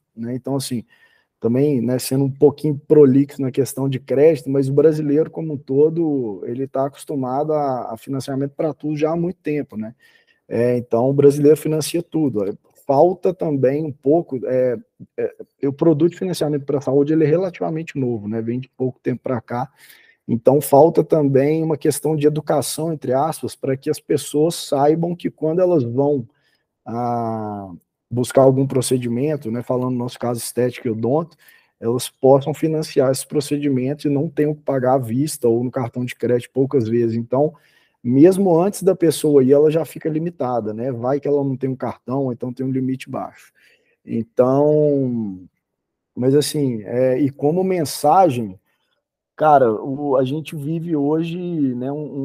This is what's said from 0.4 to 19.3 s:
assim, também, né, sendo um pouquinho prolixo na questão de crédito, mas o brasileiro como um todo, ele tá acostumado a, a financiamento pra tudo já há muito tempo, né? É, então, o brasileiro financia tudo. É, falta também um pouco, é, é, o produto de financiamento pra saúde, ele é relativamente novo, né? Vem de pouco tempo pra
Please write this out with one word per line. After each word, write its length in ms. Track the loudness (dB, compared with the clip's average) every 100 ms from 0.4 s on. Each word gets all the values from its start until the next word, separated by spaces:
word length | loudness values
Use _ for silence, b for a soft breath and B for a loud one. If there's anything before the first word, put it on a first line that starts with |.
| -4 -6
assim, 280 | -4 -8 -10 b b b b _
também, 420 | 0 2 2 2
né, 160 | 0 -2
sendo 260 | -2 0 0
um 60 |
pouquinho 460 | 4 2 2 -4 -4 4
prolixo 560 | 8 8 6 2 -2
na 80 | -4
questão 380 | -2 -4 -2 -4
de 120 | -4
crédito, 500 | -2 4 4 4 0
mas 180 | -2 0
o 60 |
brasileiro 580 | 4 4 2 0 0 0
como 220 | -4 -8
um 40 | -8
todo, 840 | -2 2 2 2 -2 -2 -4 -8 -8
ele 220 | -8 -6
tá 200 | -4 -4
acostumado 680 | -6 -10 -6 -4 -4 -2
a, 400 | -2 -2 -4 -6
a 40 | -12
financiamento 540 | -8 -8 -6 -6 -6
pra 220 | -4 -6
tudo 240 | -4 -6 -2
já 140 | -2
há 40 | -2
muito 220 | -4 -6
tempo, 360 | -6 -6 -6 -10
né? 180 | -12 -14 b b b b -6
É, 300 | 0 0 0
então, 320 | 0 0 2
o 40 |
brasileiro 420 | 6 6 6 4 4
financia 480 | 2 -4 -2 -4
tudo. 400 | -4 -2 -2 -2
É, 100 | -4 -6 _ _ 0
falta 480 | 4 4 4 -2
também 520 | -2 -2 0 0 0 -4
um 60 |
pouco, 480 | -4 2 2 0 -6 -2
é, 300 | 0 0 -2 -10 _ -18 -6
é, 520 | -6 -6 -20 -6 -4
o 40 |
produto 400 | 2 2 4 2
de 60 | -2
financiamento 480 | -6 -4 -2 -4 -2
pra 160 | -4
saúde, 320 | 0 2 2
ele 100 | 2
é 40 | 2
relativamente 680 | 2 0 -6 -6 -6 -8 -6
novo, 300 | -4 -4 -6
né? 140 | -6
Vem 180 | -4 -6
de 80 | -8
pouco 320 | -6 -6 -4
tempo 220 | -6 -6
pra 160 | -4